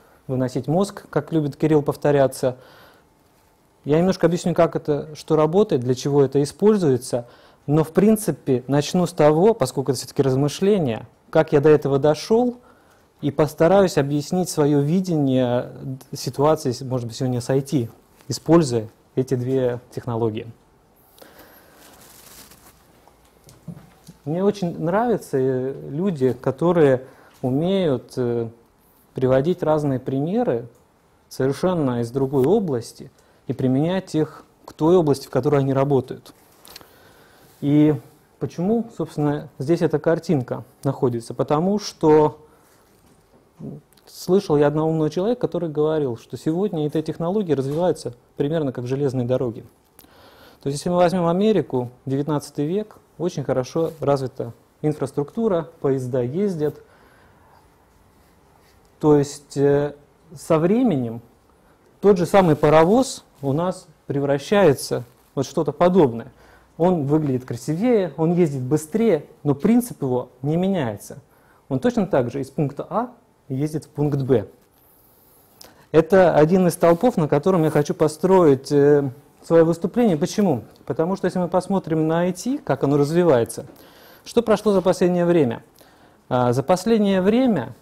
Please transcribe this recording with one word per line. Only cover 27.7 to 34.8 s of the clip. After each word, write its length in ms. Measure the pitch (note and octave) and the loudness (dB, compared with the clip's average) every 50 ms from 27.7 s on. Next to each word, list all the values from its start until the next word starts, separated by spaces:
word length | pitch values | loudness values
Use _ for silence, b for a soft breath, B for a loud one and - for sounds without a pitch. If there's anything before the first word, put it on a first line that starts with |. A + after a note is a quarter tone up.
| G3 G3 F#3 D#3 C3 A#2 - - - C3 | -2 0 0 0 -2 -2 -4 -8 -8 -4
э, 300 | B2 A#2+ A#2+ A#2+ A#2 A2 - - _ _ _ _ _ _ _ _ _ _ _ | -4 -2 -2 -4 -4 -6 -10 -16 _ _ _ _ _ _ _ _ _ _ _
приводить 480 | C3 C3 B2+ C3 C3+ C#3 E3+ F3+ - F3+ | -2 0 2 4 4 2 2 -2 0 0
разные 360 | D#3 D#3 D3+ D3 C#3+ C3 B2 | 0 0 0 0 0 -2 -2
примеры 680 | - C3+ C3+ C3+ C#3+ E3 G3 A#3+ B3 F3 B2+ A#2 A#2+ - - _ _ _ _ _ _ _ _ _ _ _ | -4 -4 -4 -2 -2 -2 -2 -2 -2 -2 -2 -4 -6 -10 -16 _ _ _ _ _ _ _ _ _ _ _
совершенно 720 | - - C3 C3+ C3+ - - F#3 F#3 E3 D3 B2+ B2 A#2+ | -6 -4 -2 -2 -2 0 -2 0 0 0 0 0 -2 -2
из 100 | A#2 A2+ | -4 -4
другой 340 | A#2 C#3 C3+ C3 D3 C3+ B2+ | -4 -4 -4 -2 0 0 2
области 640 | D3 G3+ A#3 G3 D#3+ C3 A#2 - - - - - - b b b b b b b - | 2 2 2 0 -2 -4 -6 -6 -10 -16 -20 -20 -20 b b b b b b b -10
и 60 | B2 | -6
применять 600 | - B2+ B2+ C3 C3+ D3+ E3+ F#3 F#3+ F#3 - - | -2 -2 0 0 0 0 -2 -2 -4 -6 -4 -4
их 320 | D#3 D#3 D#3 - - - _ _ _ _ | -4 -4 -4 -6 -12 -20 _ _ _ _
к 80 | - - | -20 -8
той 240 | - | -2